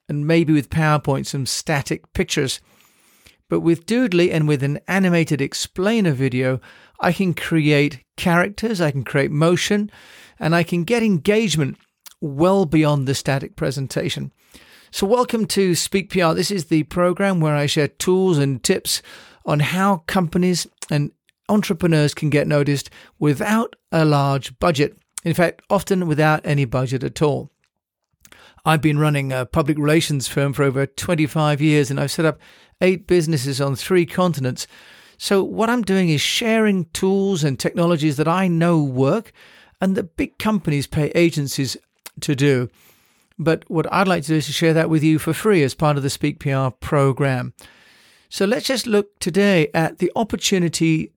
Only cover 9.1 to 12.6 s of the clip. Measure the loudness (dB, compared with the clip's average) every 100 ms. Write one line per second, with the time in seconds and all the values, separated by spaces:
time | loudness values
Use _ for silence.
9.1 | -2 0 0 2 2 0 -2 -2 -8 -20
10.1 | -20 -20 -6 0 0 0 -2 0 0 2
11.1 | 0 2 2 2 0 -2 -4 _ _ -20
12.1 | -12 -8 0 2 4